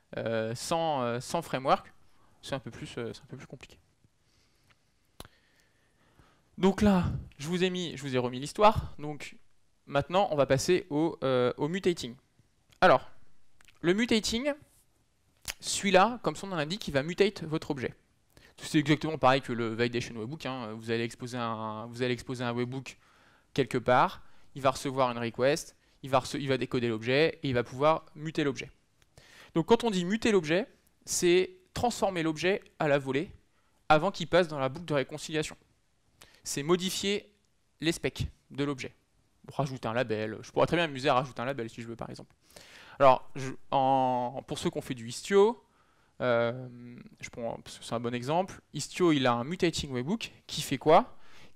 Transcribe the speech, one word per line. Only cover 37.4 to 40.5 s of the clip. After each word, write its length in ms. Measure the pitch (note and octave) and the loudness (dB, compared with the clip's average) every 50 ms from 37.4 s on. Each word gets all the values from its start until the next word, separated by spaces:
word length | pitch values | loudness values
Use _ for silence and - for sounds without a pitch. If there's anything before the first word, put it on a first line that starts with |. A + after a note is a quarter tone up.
| _ _ _ _ _ _ _ - | _ _ _ _ _ _ _ -4
les 120 | D3 D#3+ | -2 -2
specs 340 | E3+ - - C3+ - - - - - _ _ - | -2 -2 -4 -6 -4 -4 -6 -6 -8 _ _ -10
de 140 | C3 C3 C#3+ | -6 -4 -4
l'objet. 300 | C#3+ C#3+ B2+ - - - _ _ _ _ _ _ _ _ _ _ - | -4 -4 -6 -8 -12 -14 _ _ _ _ _ _ _ _ _ _ -10
Rajouter 340 | - - C#3 C#3+ C3 B2 - | -6 -4 -4 -4 -4 -4 -4
un 60 | A#2 | -2
label, 460 | A2 A#2+ C3 A2 A2 G#2+ A2 A2 G#2+ G2+ | 0 0 0 0 -2 -2 -4 -4 -8 -10
je 80 | G#2+ - | -12 -2